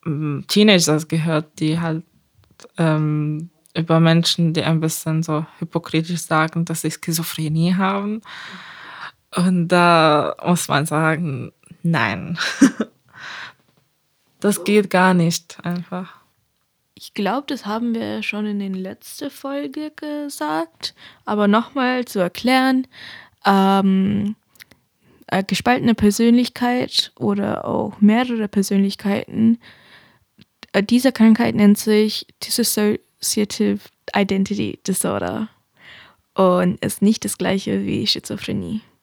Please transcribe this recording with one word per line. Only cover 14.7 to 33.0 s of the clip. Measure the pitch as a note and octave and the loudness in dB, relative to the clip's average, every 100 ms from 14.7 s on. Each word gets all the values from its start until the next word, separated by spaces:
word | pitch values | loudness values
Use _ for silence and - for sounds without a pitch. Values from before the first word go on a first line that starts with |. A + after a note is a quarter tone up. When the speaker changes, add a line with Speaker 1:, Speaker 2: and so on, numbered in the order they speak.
| G#3 G3 | 2 2
Speaker 1:
gar | F#3 F#3 | 2 4
nicht | F3+ E3 E3+ _ - | 4 2 -2 _ -12
einfach. | F3+ F3 F3 F3+ F#3 - _ _ _ _ _ _ _ - | -8 -8 -8 -12 -14 -20 _ _ _ _ _ _ _ -20
Speaker 2:
Ich | - | -16
glaub, | - G3 A#3+ C#4+ | -6 -4 -4 -6
das | C4+ G3+ | -10 -6
haben | G#3+ A#3+ | -4 -4
wir | A3+ G#3+ G#3+ | -4 -4 -6
schon | G#3 G#3 G#3+ | -6 -6 -4
in | G3+ | -4
den | G3 | -4
letzten | F#3+ F#3 G#3+ - - D4 | -6 -8 -12 -18 -12 -12
Folge | - C4+ C#4 D4 C4+ D4+ D4+ | -10 -10 -8 -8 -10 -12 -12
gesagt. | D4+ D4 D4 - D4+ D#4 E4 _ - _ - _ - | -10 -8 -10 -8 -4 -4 -6 _ -14 _ -20 _ -6
Aber | G#3 G#3 | 0 4
nochmal | G#3 A#3 C#4 B3 B3+ B3 | 2 0 -4 -2 -2 -4
zu | G#3 | -2
erklären: | F3 - A#3+ C4 C4 C4 C4 - - - - _ - | -2 -2 2 2 4 2 -2 -12 -20 -20 -20 _ 2
ähm, | G3 F#3+ G3 G3 F#3+ F#3+ G3+ G3+ G#3+ _ _ - _ _ _ _ _ - | 4 4 4 4 2 2 0 -2 -6 _ _ -20 _ _ _ _ _ -6
äh, | F#3 | -4
gespaltene | G3 F#3+ - B3 A3 A3 | -2 -2 0 2 2 4
Persönlichkeit | G#3 G3+ A#3 A#3+ A#3+ - A#3+ B3 - - - _ | 2 4 4 4 2 -2 -2 0 -2 -4 -6 _
oder | G#3+ G3+ G3+ - - | -2 -2 -2 -4 -4
auch | - G#3+ - | -4 -4 2
mehrere | G#3 A3 B3+ A#3 G#3 | 4 4 0 -2 -2
Persönlichkeiten, | - G3 G3 G3 - G3 G3 - - A3+ A#3 - - _ - _ _ _ _ _ _ - | -2 0 2 0 -2 -4 -4 -4 0 2 2 -2 -20 _ -20 _ _ _ _ _ _ -6
äh, | - | -4
diese | G3+ A#3+ C4 | 2 2 2
Krankheit | B3 A3 A3 A#3 A3+ | 6 6 6 4 4
nennt | G#3 G#3 | 6 6
sich | - G#3+ G#3+ - - _ | 4 2 2 -2 -12 _
Dissociative | - - A3+ - G#3 G#3+ | -6 -2 -2 0 0 0